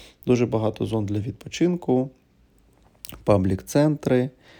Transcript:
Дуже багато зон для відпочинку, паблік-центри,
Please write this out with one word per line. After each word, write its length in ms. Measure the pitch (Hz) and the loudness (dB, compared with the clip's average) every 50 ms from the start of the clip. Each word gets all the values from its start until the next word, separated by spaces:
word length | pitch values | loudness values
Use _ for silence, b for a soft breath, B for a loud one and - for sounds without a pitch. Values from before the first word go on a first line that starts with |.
| B B B B B | B B B B B
Дуже 200 | 131 123 117 120 | 2 2 2 2
багато 400 | - 117 110 110 107 - - 104 | 0 0 0 0 -2 -2 -2 -4
зон 200 | 101 113 110 104 | -2 -2 -2 -2
для 120 | 95 104 107 | -2 -2 -4
відпочинку, 920 | 98 131 - - - - - - 165 180 175 175 - - 127 127 131 135 - _ _ _ _ _ _ _ _ _ _ _ _ _ _ _ _ _ - - - - - | -4 -6 -8 -10 -12 -10 -4 0 0 0 0 -2 0 0 0 0 0 -2 -8 _ _ _ _ _ _ _ _ _ _ _ _ _ _ _ _ _ -20 -20 -18 -6 0
паблік-центри, 1040 | - 104 95 95 95 95 98 - - - 143 147 156 147 147 - - 127 123 127 131 - B B B B | 2 2 4 2 0 -2 -2 -4 -2 2 2 2 2 2 0 0 0 2 2 0 -2 -6 B B B B